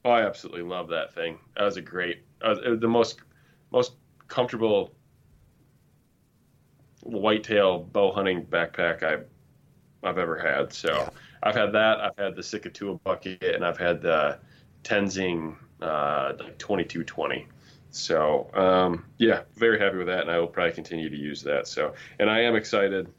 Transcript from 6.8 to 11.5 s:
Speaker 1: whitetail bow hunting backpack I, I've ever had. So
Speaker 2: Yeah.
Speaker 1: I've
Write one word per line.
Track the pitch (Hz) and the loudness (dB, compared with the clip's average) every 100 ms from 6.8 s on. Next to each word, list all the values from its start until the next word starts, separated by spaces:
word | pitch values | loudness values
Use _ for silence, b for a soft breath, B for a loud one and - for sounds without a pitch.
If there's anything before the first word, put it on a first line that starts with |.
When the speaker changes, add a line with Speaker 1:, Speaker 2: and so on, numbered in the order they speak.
| _ _ | _ _
Speaker 1:
whitetail | - 104 107 107 - 104 95 82 | -10 0 2 2 2 4 4 4
bow | 85 104 98 | 0 2 2
hunting | 98 95 87 | 4 0 0
backpack | - 85 82 - 85 76 | 0 0 0 0 0 0
I, | 80 76 - _ _ _ _ _ _ _ 95 | 0 -2 -6 _ _ _ _ _ _ _ -4
I've | 90 | -2
ever | 85 82 | -2 -2
had. | 82 69 71 | 0 0 -2
So | - 82 | -4 -2
Speaker 2:
Yeah. | 76 71 B B B | -2 -2 B B B
Speaker 1:
I've | 107 | 0